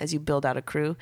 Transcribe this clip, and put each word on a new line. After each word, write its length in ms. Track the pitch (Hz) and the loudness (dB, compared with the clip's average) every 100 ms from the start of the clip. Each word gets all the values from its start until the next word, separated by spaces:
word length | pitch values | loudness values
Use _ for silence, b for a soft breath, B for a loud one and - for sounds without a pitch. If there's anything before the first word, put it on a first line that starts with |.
as 120 | 160 | -4
you 60 | 156 | -2
build 260 | 151 143 139 | 2 2 2
out 120 | 131 | 0
a 40 | |
crew. 360 | - 151 151 165 | -2 0 0 -2